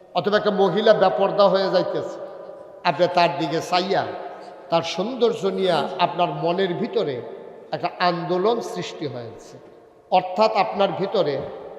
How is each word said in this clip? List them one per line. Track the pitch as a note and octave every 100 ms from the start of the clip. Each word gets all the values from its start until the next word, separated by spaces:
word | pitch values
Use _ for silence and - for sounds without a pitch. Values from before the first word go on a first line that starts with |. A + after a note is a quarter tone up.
| -
অথবা | C#3+ C#3+ G#3
একটা | G#3
মহিলা | G3 G3 F3 A3
বেপর্দা | G#3+ F#3+ F#3 G3 G3 G3+
হয়ে | F#3+ F#3+
যাইতেছে, | F3+ E3+ D#3 - - - - - - - -
আপনি | F3+ D#3 F3
তার | F3 E3+ C#3+
দিকে | D#3 D#3
চাইয়া | - F3+ F#3 F3 A2+ - - - - - -
তার | E3
সৌন্দর্য | - - G3+ B3+ A#3 F#3+ F#3+
নিয়া | F#3+ F#3+ D#3+ C#3 -
আপনার | F3 E3 E3+
মনের | D3+ D#3+ F3+ F#3+
ভিতরে | D#3 A3+ A#3 E3 - - - - - -
একটা | D3+ D#3+ -
আন্দোলন | F3+ E3+ D#3+ F3+ G3 A#3
সৃষ্টি | F3+ F3+ - - D3
হয়েছে, | A#2+ A2+ G2+ - - - - - _ -
অর্থাৎ | F#3 F#3 - A3
আপনার | A3 F#3 G3 G3 D#3
ভিতরে | G3 G#3+ D#3 C3+ - - -